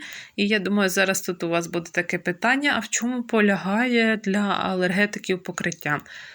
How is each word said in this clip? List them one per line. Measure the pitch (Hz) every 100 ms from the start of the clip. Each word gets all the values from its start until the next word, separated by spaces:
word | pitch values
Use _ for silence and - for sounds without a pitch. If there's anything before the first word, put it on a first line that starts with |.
| - - - -
І | 202
я | 214
думаю, | 185 208 190
зараз | 190 190 190
тут | - 175
у | 170
вас | 170 170
буде | 175 170
таке | - 170 175
питання: | 175 175 226 269 285 -
а |
в | -
чому | - 233 254
полягає | 240 226 208 196 180 208 254 233 226 220
для | 196 196
алергетиків | 202 185 185 185 180 185 208 - - 180
покриття? | 180 175 175 - 147 147 - - -